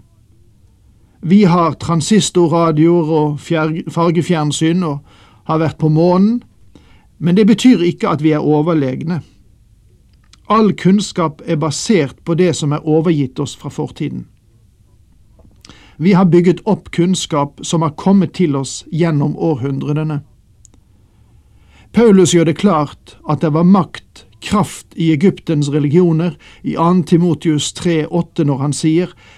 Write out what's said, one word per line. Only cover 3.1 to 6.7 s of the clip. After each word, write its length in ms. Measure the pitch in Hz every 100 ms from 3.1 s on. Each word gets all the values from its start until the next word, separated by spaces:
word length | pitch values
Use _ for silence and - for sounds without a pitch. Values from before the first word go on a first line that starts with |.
og 300 | 160 151 147
fjer-, 420 | - 165 160 160 160
fargefjernsyn 920 | 170 170 165 160 165 151 139 160 175 170
og 160 | 143 - - _ _
har 140 | - 160
vært 200 | 156 -
på 100 | 156
månen, 540 | 156 175 180 208 240 - _ -